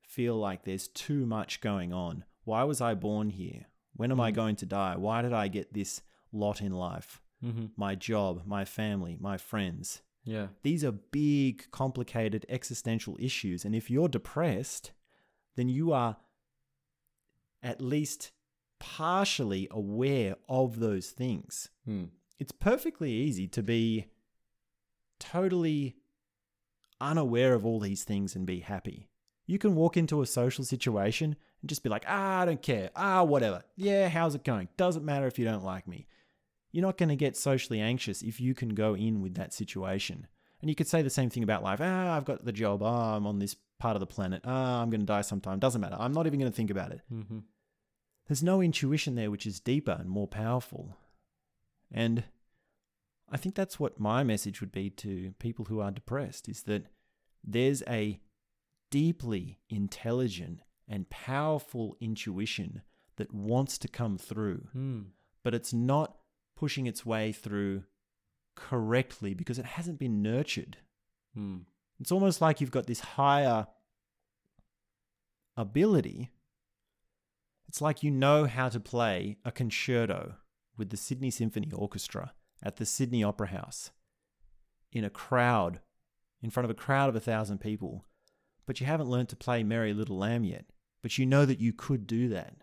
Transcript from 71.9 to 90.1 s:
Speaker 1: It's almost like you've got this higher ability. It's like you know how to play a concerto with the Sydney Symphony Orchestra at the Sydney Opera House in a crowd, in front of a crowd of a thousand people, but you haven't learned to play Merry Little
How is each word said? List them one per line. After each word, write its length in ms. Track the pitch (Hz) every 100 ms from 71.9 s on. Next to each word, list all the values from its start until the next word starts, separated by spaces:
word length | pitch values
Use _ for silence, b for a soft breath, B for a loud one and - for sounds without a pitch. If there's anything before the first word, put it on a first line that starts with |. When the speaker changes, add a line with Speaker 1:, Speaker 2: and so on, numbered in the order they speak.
| _
Speaker 1:
It's 120 | 135
almost 300 | 185 196 170
like 180 | 160 151
you've 100 | 131
got 160 | 127 -
this 120 | 117
higher 680 | - - 139 143 135 113 104 _ _ _ _ _ _ _ _ _ _ _ _ _ _ _ _ _ _ -
ability. 760 | 104 123 208 180 92 - 127 _ _ _ _ _ _ _ _ _ _ _ _ _ -
It's 140 | -
like 200 | 147 147
you 80 | 147
know 360 | 135 139 151 147
how 240 | 120 127
to 100 | 113
play 580 | 101 120 117 92 98 104 120
a 60 |
concerto 840 | - 120 - - 123 113 92 - - _ _ _ -
with 140 | 101
the 80 | 104
Sydney 320 | - 127 131
Symphony 400 | - 117 110 127
Orchestra 640 | - 104 101 - 98 92 - _ -
at 140 | 101 -
the 80 | 110
Sydney 380 | - 127 120
Opera 240 | 104 101 101
House 440 | 95 - - - _ _ _ _ _ - - _ _ _
in 120 | 120
a 60 | 104
crowd, 720 | - - 127 123 117 87 85 _ _ _ _ _ _
in 80 | 117
front 160 | 123 120
of 60 |
a 40 | 107
crowd 340 | - 139 139
of 60 | 113
a 40 |
thousand 400 | 120 110 104 101
people, 460 | 107 107 - 101 - _ _ _ _ _ -
but 140 | 131
you 60 | 131
haven't 220 | 160 135
learned 200 | 123 123
to 60 | -
play 280 | - 120
Merry 300 | 107 117 110
Little 240 | 104 110